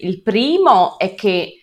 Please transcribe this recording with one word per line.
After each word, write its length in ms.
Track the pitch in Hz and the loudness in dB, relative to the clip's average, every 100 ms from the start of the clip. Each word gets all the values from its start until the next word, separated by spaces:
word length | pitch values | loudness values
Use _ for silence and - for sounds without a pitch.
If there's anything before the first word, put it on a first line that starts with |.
Il 220 | 180 185 | -8 -8
primo 760 | - 202 269 359 349 202 180 - | -4 -4 -2 2 4 4 2 0
è 160 | 190 | -6
che 460 | 190 208 180 160 - | -4 -2 -2 -4 -10